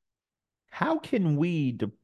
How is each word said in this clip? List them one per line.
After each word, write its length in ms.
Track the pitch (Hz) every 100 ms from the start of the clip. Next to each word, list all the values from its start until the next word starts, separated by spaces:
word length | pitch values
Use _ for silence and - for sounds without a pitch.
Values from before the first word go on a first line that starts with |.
| _ _ _ _ _ _ _
how 280 | - - 311
can 380 | - 240 175 143
we 360 | 170 165 135
de-, 200 | 120 107 -